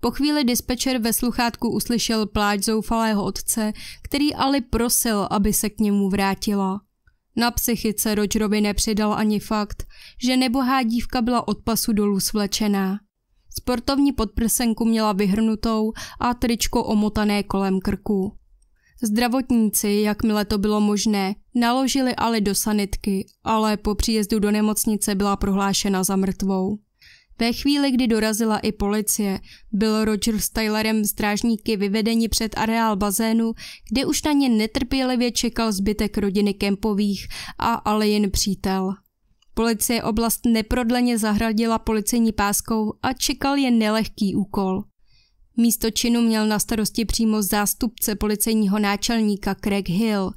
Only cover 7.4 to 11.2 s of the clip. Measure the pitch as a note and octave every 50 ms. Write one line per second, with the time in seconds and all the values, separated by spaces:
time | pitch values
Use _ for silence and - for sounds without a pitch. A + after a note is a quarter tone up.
7.4 | A3+ A#3+ A#3 - - - A#3 - - A3 G3+ - - A3+ G#3+ G#3 G#3 G3+ - A3+
8.4 | A3 G#3 G#3 G#3+ G#3 G#3 G#3 - - A3 A3 G3 G#3+ G#3 G#3+ - A3 G#3+ G#3+ G#3
9.4 | - - A3 G#3+ G#3 G3+ - - - - - - - - - - - B3 C4 B3+
10.4 | B3+ B3+ A3+ C#4 C4 B3 C4+ C4+ B3+ A3 A3+ A#3+ A3 - - B3+